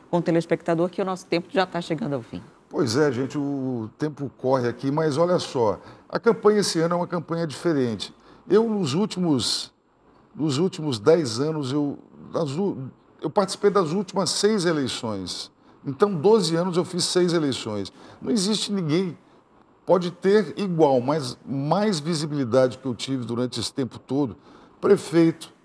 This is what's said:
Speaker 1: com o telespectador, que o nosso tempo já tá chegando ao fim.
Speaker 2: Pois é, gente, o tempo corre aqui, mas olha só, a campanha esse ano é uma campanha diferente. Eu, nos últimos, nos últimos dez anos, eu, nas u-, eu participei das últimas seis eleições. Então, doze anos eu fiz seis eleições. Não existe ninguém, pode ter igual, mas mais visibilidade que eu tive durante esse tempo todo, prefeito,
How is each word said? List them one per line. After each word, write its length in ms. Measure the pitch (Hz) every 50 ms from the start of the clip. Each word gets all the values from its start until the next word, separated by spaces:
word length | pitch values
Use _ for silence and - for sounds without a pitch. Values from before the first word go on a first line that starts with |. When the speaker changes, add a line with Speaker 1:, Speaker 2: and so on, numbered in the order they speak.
| - -
Speaker 1:
com 80 | - 175
o 40 | 165
telespectador, 680 | - 165 165 165 - 170 160 - - 170 160 170 180
que 120 | - -
o 40 | 196
nosso 220 | 190 185 180 - -
tempo 220 | - 170 180 -
já 160 | - 190 185 180
tá 140 | - 175
chegando 320 | 175 - 165 147 - 143 139
ao 100 | 127 117
fim. 180 | - - 90 113 - - _ _ -
Speaker 2:
Pois 280 | - - 170 117 104
é, 160 | 131 156 147
gente, 260 | 127 113 135 123 131 147
o 540 | 143 143 143 139 131 131 127 120 110 107 - -
tempo 340 | 147 151 147 127 143 123 - -
corre 280 | - 127 131 135 123 120
aqui, 220 | 117 120 - 139
mas 280 | 139 156 160 156 135 139
olha 200 | 170 180 180 165
só, 420 | - - - 139 117 107 92 - - - - - - -
a 80 | - 175
campanha 440 | - 233 220 220 - 208 214 208
esse 180 | 190 - - 170
ano 160 | 160 170 175
é 20 | 175
uma 100 | 175 170
campanha 380 | 175 175 156 - 165 165 170
diferente. 720 | 160 127 - - 175 165 143 127 120 110 95 - - - _ - - - - - -
Eu, 200 | - 208 226 233
nos 240 | 220 208 185 139 123
últimos, 800 | 170 214 202 - 180 180 170 147 127 98 - - - - - _ _ _ _ _ _ _ _ _ _ _ _ -
nos 240 | - 131 160 135 131
últimos 400 | 175 190 185 - 156 151 131 110
dez 440 | 101 139 160 175 160 120 107 117
anos, 320 | 139 156 160 156 143 123 135
eu, 260 | 147 147 143 127 - - - 67 71 78 78
nas 200 | 80 139 170 143
u-, 380 | 131 156 202 190 120 98 131 127 - _ _ _ _ -
eu 80 | - 127
participei 400 | 131 - 190 185 - - - 202
das 220 | 180 202 185 147
últimas 380 | 156 202 202 - - 196 185 -
seis 360 | - - - 208 220 214 165
eleições. 840 | 175 165 151 139 120 - - - 113 107 98 92 87 - - - - _ _ _ - - _ -
Então, 300 | - 135 - 208 208 202
doze 400 | 160 135 196 220 226 185 160 165
anos 220 | 165 175 190 175 175
eu 80 | 175
fiz 180 | - - 175 165
seis 300 | - - 180 180 180 175
eleições. 580 | 175 156 143 123 - - 113 107 104 98 92 - - - - - -
Não 100 | - -
existe 400 | 262 226 180 202 220 190 - -
ninguém, 460 | 202 196 180 151 143 175 196 180 131 - _ _ _ _ _ _ _ _ _ _ _ _ _
pode 240 | - 170 185 170 180
ter 480 | 165 - - 190 202 214 202 151 - -
igual, 440 | 202 196 175 160 165 143 135 127
mas 360 | 120 131 147 165 139 123 120 - -
mais 540 | - 120 139 139 147 160 190 208 220 202 151
visibilidade 800 | 143 160 175 147 151 156 147 147 135 117 107 127 131 131 117 -
que 80 | -
eu 100 | 135 120
tive 300 | 98 - - 135 131 120
durante 340 | 110 117 117 127 123 - 120
esse 140 | 104 - -
tempo 260 | - 135 117 - -
todo, 380 | - - 127 139 147 123 95 - - - - - - - _ _
prefeito, 760 | - - 202 - - - - 165 165 165 160 - - - - _ _